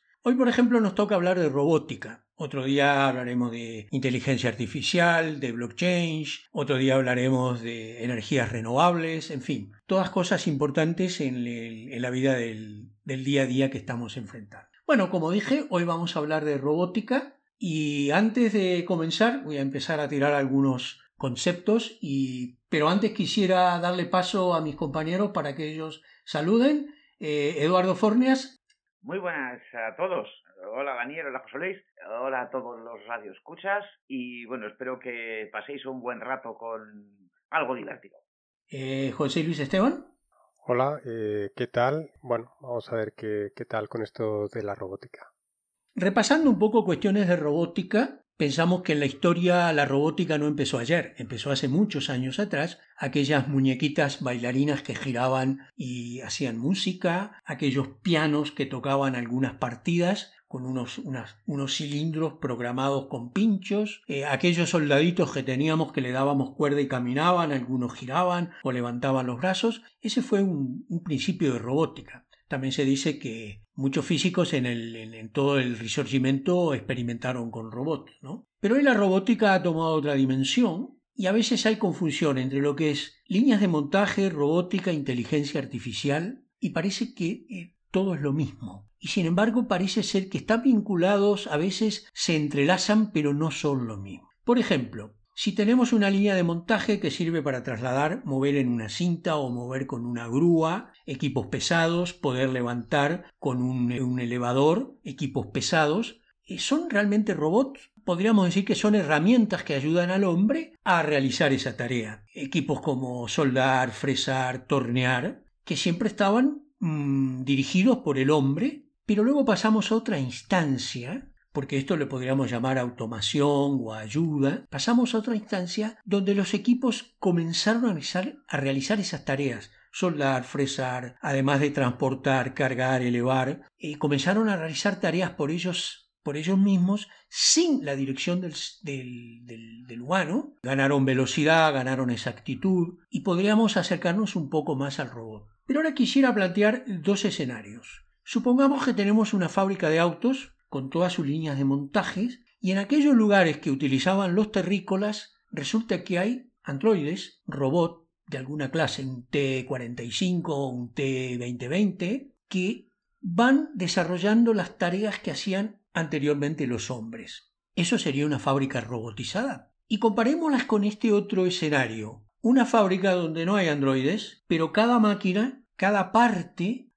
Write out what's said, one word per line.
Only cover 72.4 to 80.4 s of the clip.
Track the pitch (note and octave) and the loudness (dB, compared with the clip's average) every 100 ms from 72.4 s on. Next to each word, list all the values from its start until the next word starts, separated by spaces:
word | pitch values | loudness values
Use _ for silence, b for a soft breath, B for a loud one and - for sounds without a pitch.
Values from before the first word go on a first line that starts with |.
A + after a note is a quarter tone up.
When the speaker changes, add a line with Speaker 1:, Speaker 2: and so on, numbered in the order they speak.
| - | -10
Speaker 1:
También | C3+ C3 | -6 -4
se | C#3 | 0
dice | C3+ C3+ D#3+ C#3+ | 2 2 0 -4
que | B2 A2+ G#2+ G#2 - - | -8 -10 -14 -16 -16 -6
muchos | C3+ D3+ - | -2 -2 0
físicos | D#3 F#3 F3+ E3+ | 0 0 0 0
en | C3+ B2 | 0 -2
el, | A#2 A2+ A2+ | -4 -6 -12
en, | A2 | -14
en | A2+ A2 | -14 -6
todo | C#3+ C#3 C#3 | 0 2 2
el | B2 A2+ | 0 -2
Risorgimento | A2+ - C3+ C3+ C3 C3+ D#3 F3+ E3 | -4 -4 -2 0 2 2 2 2 2
experimentaron | B2+ - B2 A#2+ A#2 B2+ B2 A#2 | 0 -4 -4 -4 -4 -4 -4 -6
con | A2+ A2+ | -10 -10
robots, | A#2 D3+ D3 - _ | -6 -4 -4 -8 _
¿no? | C3+ G3+ - _ | -14 -14 -16 _
Pero | G3+ C4 | 2 4
hoy | |
la | C#4 | 4
robótica | G#3+ G3+ F#3+ F#3+ A3+ G#3 | 4 4 4 2 4 4
ha | F#3 | 4
tomado | F3+ D#3+ E3 | 2 0 0
otra | D#3 D3 C#3 | 0 0 2
dimensión | C3 C3 | 2 2